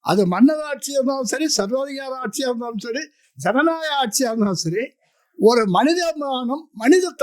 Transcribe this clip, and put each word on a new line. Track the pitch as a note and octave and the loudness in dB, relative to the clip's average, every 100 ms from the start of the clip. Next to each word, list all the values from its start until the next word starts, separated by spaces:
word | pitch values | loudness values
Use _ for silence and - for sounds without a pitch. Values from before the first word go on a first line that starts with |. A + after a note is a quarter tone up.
அது | - F#3 F3+ | 0 2 2
மன்னர் | F#3 C4 D4+ | 4 4 2
ஆட்சியா | D4+ C#4+ - | -6 -8 -4
இருந்தாலும் | C#4 C4 C4+ | -2 0 -2
சரி, | A#3+ C4 D#4 | -4 -2 -2
சர்வாதிகார | - G3 C4 C#4 C#4 C4+ C4 | 0 -2 -2 -4 -8 -10 -8
ஆட்சியா | B3 C#4+ C4+ | -8 -6 -4
இருந்தாலும் | A#3 A#3+ A3 | -4 -6 -8
சரி, | A#3+ B3+ D4+ _ _ | -8 -8 -8 _ _
ஜனநாயக | - F#3 A#3+ E4 D#4+ D#4 C#4+ B3 | -8 -2 2 2 0 -2 -2 -2
ஆட்சியா | - | 0
இருந்தாலும் | B3 A3+ G3+ | -2 0 0
சரி, | F3+ D#3+ F#3 C4 _ _ _ _ - | 0 -4 -4 -6 _ _ _ _ 4
ஒரு | G#3+ A#3+ G#3+ | 6 6 4
மனிதாபிமானம், | F#3 C#4 E4+ E4 D#4 C#4 B3+ A#3+ C#4+ - | 4 4 2 0 -4 -6 -4 -4 -6 -8
மனித | G#3 A#3 F#4 F4+ - | -2 4 4 4 -2